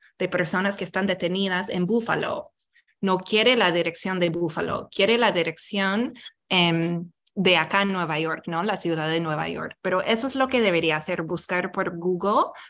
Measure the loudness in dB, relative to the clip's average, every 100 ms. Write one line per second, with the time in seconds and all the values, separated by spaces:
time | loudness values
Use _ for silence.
0 | _ -6 -2 0 0 0 0 -2 -4 -2
1 | 0 0 -2 -2 0 -2 -2 -2 2 2
2 | 0 -2 -2 -4 -8 _ _ _ _ _
3 | 0 0 2 2 4 4 4 2 0 -2
4 | -4 0 2 2 -2 -2 -4 -4 -6 0
5 | 2 4 4 2 -2 -4 -6 -2 0 0
6 | -2 -6 -18 -20 -2 2 4 4 2 -2
7 | -6 -14 -10 0 4 4 4 2 0 0
8 | -2 -2 -2 -4 -6 -4 -2 -2 -2 -2
9 | 0 -2 -2 -2 -4 -6 -10 -8 -2 0
10 | 0 -2 -2 -2 0 2 2 2 2 0
11 | -2 -4 -4 -6 -4 -4 -2 -4 -4 -4
12 | -2 0 2 2 0 -4